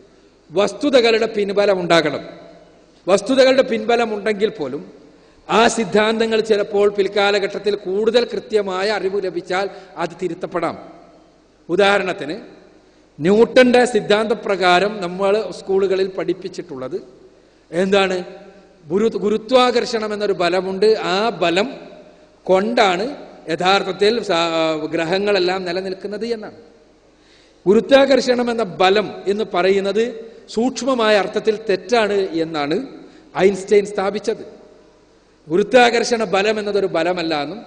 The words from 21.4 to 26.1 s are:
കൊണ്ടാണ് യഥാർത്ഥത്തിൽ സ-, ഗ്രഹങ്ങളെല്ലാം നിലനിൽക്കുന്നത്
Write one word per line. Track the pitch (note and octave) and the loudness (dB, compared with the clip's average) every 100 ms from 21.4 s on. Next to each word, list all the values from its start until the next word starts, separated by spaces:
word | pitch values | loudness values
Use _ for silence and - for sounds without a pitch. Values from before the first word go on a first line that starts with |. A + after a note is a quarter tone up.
| E3+ E3+ B3 - - - - - - _ | 0 0 -2 -6 -18 -20 -20 -20 -20 _
കൊണ്ടാണ് | - F#3 G#3+ A#3+ G3+ F3+ A#3+ C#4+ - - - | 0 0 2 2 2 2 -4 -8 -16 -18 -8
യഥാർത്ഥത്തിൽ | D#3+ F3+ G3 F#3+ F3+ G3+ A#3 | -2 2 2 0 0 2 0
സ-, | G3 E3+ E3+ E3 D#3+ D#3 D3+ | 0 0 0 0 0 -2 -4
ഗ്രഹങ്ങളെല്ലാം | E3 E3 F#3+ G3+ G3 F3+ F#3 F3+ | -4 -2 -2 0 0 0 -2 -4
നിലനിൽക്കുന്നത് | F3+ F#3+ F#3 G3+ | -6 -6 -10 -10